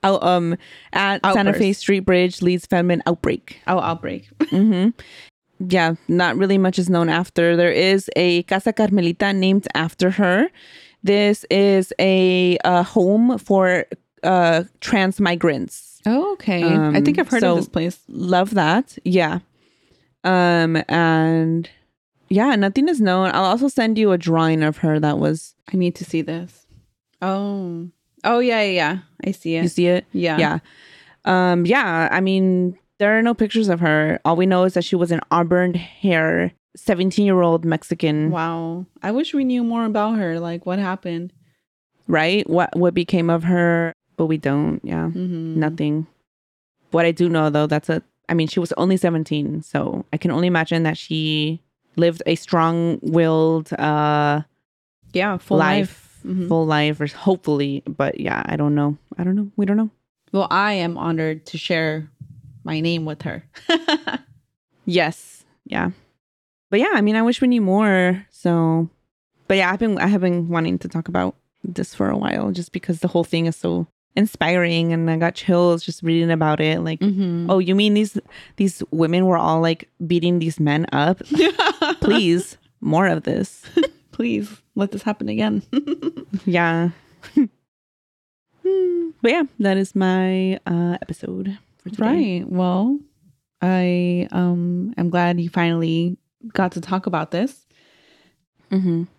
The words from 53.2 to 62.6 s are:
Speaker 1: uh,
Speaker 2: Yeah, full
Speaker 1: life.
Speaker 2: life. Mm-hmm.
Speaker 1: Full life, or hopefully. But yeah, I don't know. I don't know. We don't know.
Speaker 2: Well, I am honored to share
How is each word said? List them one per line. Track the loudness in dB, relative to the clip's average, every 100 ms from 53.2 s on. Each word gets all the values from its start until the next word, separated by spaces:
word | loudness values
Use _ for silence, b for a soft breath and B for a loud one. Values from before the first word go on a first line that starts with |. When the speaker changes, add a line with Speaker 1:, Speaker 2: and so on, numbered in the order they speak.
| 2 4 2 0 -4 -4
Speaker 1:
uh, | -2 0 0 2 0 -2 -4 _ _ _ _ _ _
Speaker 2:
Yeah, | -4 -4 -4
full | 0 2
Speaker 1:
life. | 2 2 -2
Speaker 2:
life. | -8 _ _
Mm-hmm. | -8 -6 -2
Speaker 1:
Full | 0 2
life, | 0 0 -2
or | -6
hopefully. | -4 0 0 0 -2 -2 -4 -8
But | -4 -4 -2
yeah, | -4 -4 -4
I | -2
don't | 0 0
know. | 0 -4 _ -6
I |
don't | -2 -2
know. | -4 -4
We | 0
don't | 0
know. | -2 _ _ _ _
Speaker 2:
Well, | -4 0
I | 0 0
am | -2 -4 -4
honored | -4 -2 -2 -4 -10
to | -12
share | -4 -2 -2 -4 -10 _ -20 -20 -20 -18